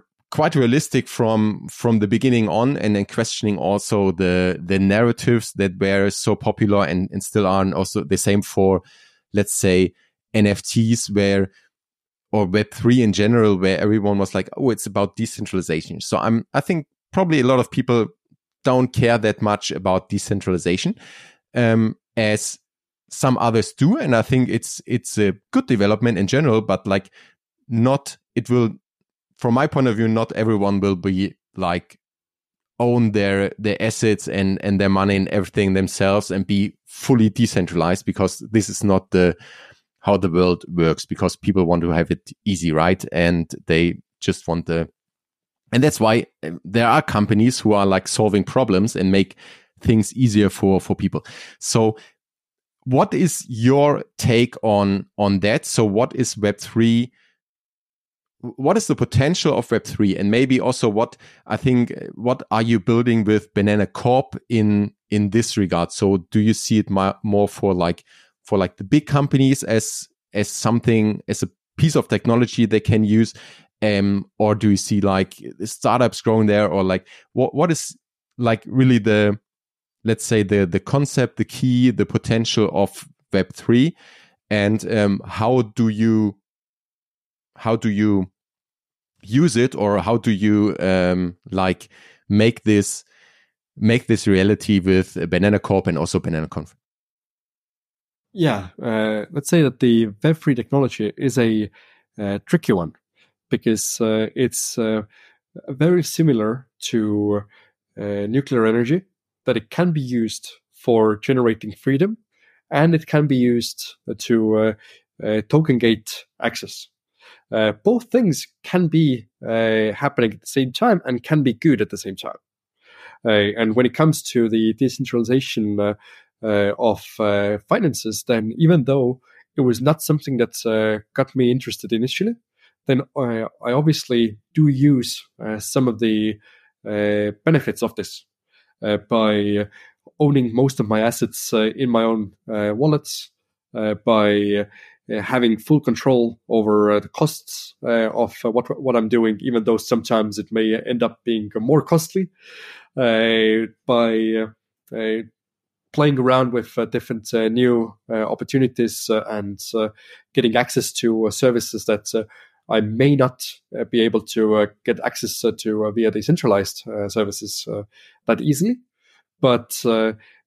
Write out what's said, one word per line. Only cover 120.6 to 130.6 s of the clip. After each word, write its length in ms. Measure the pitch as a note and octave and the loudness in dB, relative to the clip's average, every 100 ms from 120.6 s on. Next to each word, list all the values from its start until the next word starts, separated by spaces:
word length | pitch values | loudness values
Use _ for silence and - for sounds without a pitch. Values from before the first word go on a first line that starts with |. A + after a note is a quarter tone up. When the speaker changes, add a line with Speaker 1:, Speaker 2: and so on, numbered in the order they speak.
| C3 | -4
Speaker 2:
time 300 | - B3 F#3 - | 0 2 2 0
and 180 | A#2+ | -6
can 200 | - D#3 | 0 0
be 100 | C3 | 2
good 280 | G#2+ E3 A#2+ | 0 2 2
at 80 | G2+ | 0
the 80 | G#2 | -6
same 180 | G2 G2 | -10 -12
time. 220 | - - _ _ _ _ _ - - - A#2 | -12 -16 _ _ _ _ _ -20 -20 -6 0
Uh, 260 | G#2 G2+ G#2 | 2 2 0
and 180 | A2+ A2 | 0 2
when 100 | B2 | 2
it 100 | - | 2
comes 260 | D#3 D#3 | 2 2
to 260 | - B2+ A2+ | -2 0 2
the 240 | A2 A2 | 2 0
decentralization, 1080 | G#2+ C3 - B2+ A#2+ A#2 C3 C3 - G#2 G2+ | 0 -2 -2 -4 -4 0 0 -2 -4 -4 -2
uh, 140 | G#2 G#2 _ - _ _ | -2 -4 _ -20 _ _
uh, 300 | A2 G2+ G2+ - | -2 0 0 0
of, 260 | A#2 G2+ - - | -2 -2 -6 -4
uh, 380 | G#2+ G2+ G2+ G#2 - | -2 0 -2 -4 -2
finances, 560 | G#3+ F3+ A2+ A2 G#2+ - | -2 -2 -4 -8 -8 -2
then 260 | A2+ A2 - | -2 -2 0
even 260 | D#3+ F3 | 2 4
though 360 | B2+ C#3 B2 B2+ _ _ _ - | 2 0 0 -4 _ _ _ -2
it 60 | |
was 200 | B2+ G#2+ | 0 0
not 220 | C3 D#3 | 0 -2
something 340 | - D3+ - B2 | -2 -4 -2 -2
that, 180 | A#2 - | -2 -4